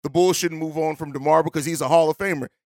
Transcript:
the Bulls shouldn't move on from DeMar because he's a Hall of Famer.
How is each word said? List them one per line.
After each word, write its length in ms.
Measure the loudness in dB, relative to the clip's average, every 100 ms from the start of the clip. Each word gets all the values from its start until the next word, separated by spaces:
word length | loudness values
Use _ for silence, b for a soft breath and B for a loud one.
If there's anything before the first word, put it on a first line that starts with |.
the 80 | -4
Bulls 280 | 2 2 2
shouldn't 240 | -2 -4
move 160 | -6 -4
on 180 | -4 -4
from 160 | -8
DeMar 320 | -4 2 4
because 220 | 2 -2 -4
he's 160 | -4
a 60 | 2
Hall 200 | 4 4
of 80 | 0
Famer. 300 | -4 -4 -6 _